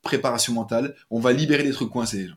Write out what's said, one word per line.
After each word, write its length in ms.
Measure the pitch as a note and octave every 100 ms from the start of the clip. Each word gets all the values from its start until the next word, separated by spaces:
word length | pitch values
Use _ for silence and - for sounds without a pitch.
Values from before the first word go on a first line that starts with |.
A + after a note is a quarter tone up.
préparation 500 | - C3 C3+ A#2 -
mentale, 420 | A#2 A2 A#2 C#3+ - _
on 80 | A#2
va 120 | B2
libérer 300 | C3 D3+ D3
les 80 | C#3+
trucs 180 | C3+ A2+
coincés. » 380 | B2 A2+ G2+ F2+